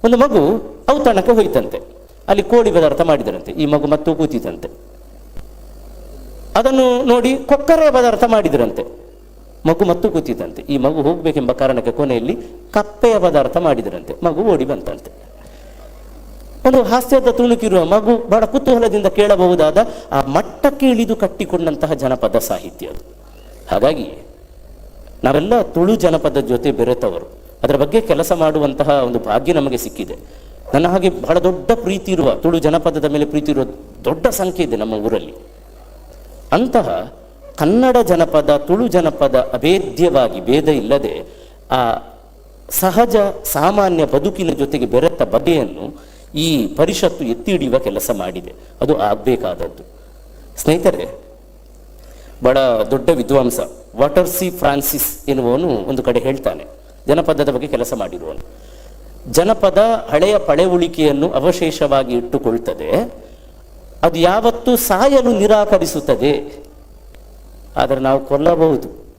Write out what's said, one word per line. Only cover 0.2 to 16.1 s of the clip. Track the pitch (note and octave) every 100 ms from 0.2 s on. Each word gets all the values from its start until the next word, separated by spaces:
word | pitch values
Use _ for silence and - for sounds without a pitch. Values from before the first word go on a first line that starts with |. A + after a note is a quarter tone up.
| C#4+ G3 D3 A3 - - -
ಔತಣಕ್ಕೆ | C#4+ C4 G3+ F#3+
ಹೋಯ್ತಂತೆ, | A3+ G3 B2+ G#2 - - - - - -
ಅಲ್ಲಿ | C3
ಕೋಳಿ | C3 A#3+ A3+
ಪದಾರ್ಥ | E3+ D#3 C3+
ಮಾಡಿದರಂತೆ, | E3 C#3+ A2 F#2 -
ಈ | - D3
ಮಗು | D3 C#3+
ಮತ್ತೂ | D3+ -
ಕೂತಿತಂತೆ. | D#3 D#3 A#2 F#2 E2+ - - - - - - - - - - - - - - - - - - - G3+
ಅದನ್ನು | B3 C4 B3+ B3
ನೋಡಿ | C4+ A#3+ A#3+ C4+
ಕೊಕ್ಕರೆ | - C#4 C#4+ E4 D#4
ಪದಾರ್ಥ | B3+ A#3+ G#3+
ಮಾಡಿದರಂತೆ, | A#3+ A3 - C3 A2+ - - - - - - - - - D#3+
ಮಗು | E3
ಮತ್ತೂ | G3 E3+ G#3+
ಕೂತಿತಂತೆ. | E3 B2+ A2+ E2+ -
ಈ | - C#3
ಮಗು | B2+ D#3
ಹೋಗ್ಬೇಕೆಂಬ | C#3+ F3 D#3+ D3+ B2
ಕಾರಣಕ್ಕೆ | B2 C3+ B2 A#2
ಕೊನೆಯಲ್ಲಿ | A2+ C#3+ A#2+ B2 A#2+ - - -
ಕಪ್ಪೆಯ | G#3 G#3 - A#3+ G#3+
ಪದಾರ್ಥ | F3+ D3+ D3 E3+
ಮಾಡಿದರಂತೆ, | E3+ A#2+ G2 F2 D2 -
ಮಗು | E3+ E3+
ಓಡಿ | A3 E3+
ಬಂತಂತೆ. | - G2+ - - - - - - - - - - - - -